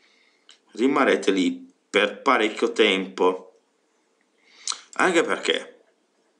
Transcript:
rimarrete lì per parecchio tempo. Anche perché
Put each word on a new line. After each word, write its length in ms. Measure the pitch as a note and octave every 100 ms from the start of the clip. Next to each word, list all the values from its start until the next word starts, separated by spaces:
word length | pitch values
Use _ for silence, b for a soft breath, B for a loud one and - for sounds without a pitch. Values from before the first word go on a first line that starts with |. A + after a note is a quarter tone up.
| b b b b b b _
rimarrete 580 | G2+ C3 D3 A#2+ F#2+ -
lì 420 | F#2+ F2 F2 - _ _
per 320 | G2+ G#2 -
parecchio 500 | - B2 A2 - A#2
tempo. 760 | - G#2+ F#2+ F#2 F#2+ F#2 F2+ - _ _ _ _ _ _ _ _ _ B B B B B -
Anche 240 | E3+ E3
perché 600 | B2 F2 - - - - _ _ _ _ _ _